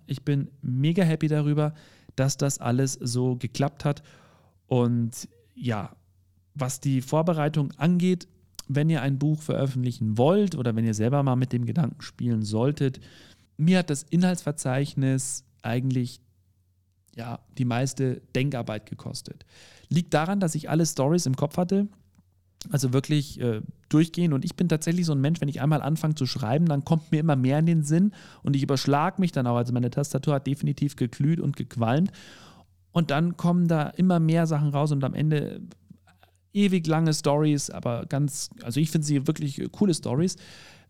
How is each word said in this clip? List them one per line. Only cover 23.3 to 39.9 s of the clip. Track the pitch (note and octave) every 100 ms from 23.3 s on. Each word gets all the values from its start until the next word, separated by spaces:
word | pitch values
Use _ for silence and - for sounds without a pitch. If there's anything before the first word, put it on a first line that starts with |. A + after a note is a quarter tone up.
| -
äh, | B2 A2 - - -
durchgehen. | D3+ E3 E3+ F3
Und | C3+ F3
ich | -
bin | F3
tatsächlich | D#3 E3 F3 E3+
so |
ein | C#3
Mensch, | C#3 E3+
wenn | C#3+
ich | C3+
einmal | C#3 D3+
anfange | C#3 D#3 D#3+
zu | D3+ B2+
schreiben, | - A2 C3+ E3+
dann | C#3+ -
kommt | D#3+ -
mir | D3+
immer | D#3+ C3+
mehr | B2+ C#3+
in | E3
den | E3
Sinn | D3 E3 G3+ - - -
und | - C#3
ich |
überschlag | C#3 C3+ - C#3+ E3+ F#3+
mich | F3
dann | C#3+ B2
auch. | A#2+
Also | A#2+
meine | B2 A#2+
Tastatur | C#3+ C#3+ C3+ D3+ C#3
hat | C3+
definitiv | C#3+ D3 C#3+ C#3+ -
geglüht | B2 - C#3+ E3
und | C#3+ -
gequalmt. | - A#2+ A2+ C#3 G3 - - - - - - _ _
Und | F3 D3+
dann | C#3+ F3 F3
kommen | F3 F3 E3+
da | D#3+ D3
immer | - F#3 E3+
mehr | D#3+ E3 D#3+
Sachen | D3+ D3
raus | C#3 D3+
und | C#3+
am | C3+ -
Ende | D#3 D3+ G1+ G1+ - - - - _ _ _ _ _
ewig | G3+ G3+ F#3 D#3
lange | D#3+ E3
Storys, | D3 C#3+ C#3+ D3+ D3 -
aber | - - A#2 -
ganz, | C#3 C#3+ - - -
also | - B2
ich | D#3+
finde | E3 D3
sie | C#3+ C#3+
wirklich, | D#3 D3 -
äh, | -
coole | - G#3